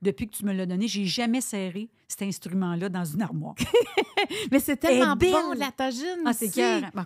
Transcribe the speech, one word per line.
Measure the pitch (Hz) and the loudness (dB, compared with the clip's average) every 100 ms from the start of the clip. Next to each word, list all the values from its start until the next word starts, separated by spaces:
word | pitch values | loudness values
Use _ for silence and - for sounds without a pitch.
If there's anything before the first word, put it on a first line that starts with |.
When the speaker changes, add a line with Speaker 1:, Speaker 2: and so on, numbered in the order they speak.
Speaker 1:
depuis | 196 190 226 | -4 -2 -6
que | - | -4
tu | 202 | -2
me | |
l'as | 190 180 | -2 -2
donné. | 180 226 | -2 -2
J'ai | 196 185 | -2 -2
jamais | 240 226 247 | -2 0 0
serré | - 202 185 190 226 _ - | -2 -4 -6 -6 -10 _ -14
cet | - | -6
instrument-là | 202 - - 190 180 170 196 | -6 -6 -4 -2 -2 -2 -2
dans | 180 160 | -4 -4
une | 160 | -2
armoire. | 190 160 - - | -4 -4 -6 -4
Speaker 2:
<laughs> | 240 480 - - - 415 392 403 381 | 2 4 4 0 -2 -2 -2 -2 2
Mais | 269 | 2
c'est | 302 269 | 4 2
tellement | 320 254 220 196 | 4 6 4 4
Speaker 1:
Elle | 370 | 4
est | |
Speaker 2:
bon, | 320 320 | 4 2
Speaker 1:
belle. | 262 | -2
Speaker 2:
la | 269 | -4
tagine | - 262 240 339 349 285 | -2 -4 -2 -6 -2 0
Speaker 1:
Ah, | |
c'est | 233 214 | 0 0
Speaker 2:
aussi. | 196 | 2
Speaker 1:
clair. | 370 320 196 | 2 2 -2
Bon, | 196 | -6